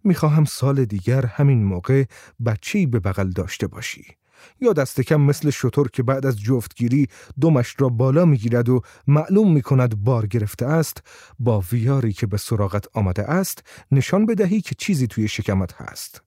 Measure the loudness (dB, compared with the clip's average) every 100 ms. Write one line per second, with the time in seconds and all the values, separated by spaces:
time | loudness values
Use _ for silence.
0 | 2 2 2 4 2 0 0 0 0 -2
1 | 0 0 -2 2 2 4 2 -2 0 0
2 | 0 -8 -20 _ -4 -4 -4 -2 0 0
3 | -2 -2 -2 -4 -6 -6 -8 -8 -14 -14
4 | -20 _ _ _ -20 _ 0 0 -2 -2
5 | 0 2 4 2 -2 -2 -2 0 -2 -2
6 | -2 0 -2 -4 -2 -2 -4 -4 0 2
7 | 0 -4 -18 -2 2 2 0 -2 -2 2
8 | 2 4 4 2 2 0 2 0 -2 -8
9 | 2 2 4 2 4 2 2 2 2 0
10 | 0 0 0 -2 -4 -4 -2 0 -2 -8
11 | _ -20 -20 -4 0 0 0 -2 0 0
12 | -2 -2 -4 -4 -4 -2 -2 -4 -6 -2
13 | -2 -2 -2 -2 -2 -8 _ -20 _ 0
14 | 2 0 2 2 0 0 -4 -8 -2 -2
15 | -2 -2 -4 -2 -2 -2 -2 -10 -18 -16
16 | -18 -20